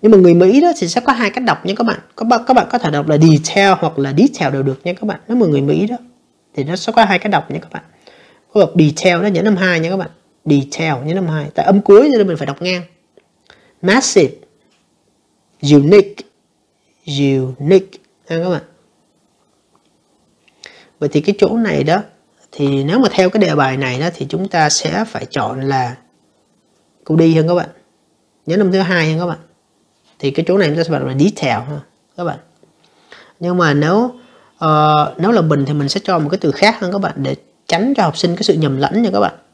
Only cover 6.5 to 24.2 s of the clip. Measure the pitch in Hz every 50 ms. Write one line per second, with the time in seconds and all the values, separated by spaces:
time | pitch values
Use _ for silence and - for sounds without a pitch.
6.5 | _ - 135 147 175 185 - - 226 - 226 214 202 180 - 214 196 156 - -
7.5 | 139 160 - - - 165 - _ _ _ _ - - _ _ _ _ _ _ _
8.5 | _ 214 190 151 - 175 160 151 156 - - 185 175 170 185 208 196 165 175 214
9.5 | 214 180 190 185 175 165 160 165 185 196 175 156 _ _ _ _ _ _ _ 156
10.5 | 147 143 135 135 - - 165 160 147 127 127 151 165 196 185 165 156 156 147 147
11.5 | - - - - 185 202 208 - 202 208 262 302 277 226 202 190 170 156 143 -
12.5 | 139 - 170 180 185 180 170 165 _ _ _ _ _ _ _ _ _ _ _ _
13.5 | - _ _ _ _ _ - 180 202 254 262 - - 208 160 127 - - - _
14.5 | _ _ _ _ _ _ _ _ _ _ _ _ _ _ _ _ _ _ _ _
15.5 | _ _ - 143 147 143 139 147 196 208 196 - - - - _ _ _ _ _
16.5 | _ _ _ _ _ _ _ _ _ _ _ - 143 139 143 139 135 131 131 131
17.5 | 127 - 139 147 185 190 190 - - - _ _ _ _ _ _ 165 165 170 185
18.5 | 180 143 - - _ _ _ _ _ _ _ _ _ _ _ _ _ _ _ _
19.5 | _ _ _ _ _ _ _ _ _ _ _ _ _ _ _ _ _ _ _ _
20.5 | _ _ - - - - _ _ _ _ - 147 - 151 156 185 202 202 202 185
21.5 | 220 233 226 202 160 147 135 139 165 196 214 - _ _ _ _ _ _ _ _
22.5 | - - 143 139 139 139 135 143 180 240 269 202 - - 185 180 190 220 202 170
23.5 | 151 147 139 131 131 131 143 127 123 127 151 175 170 -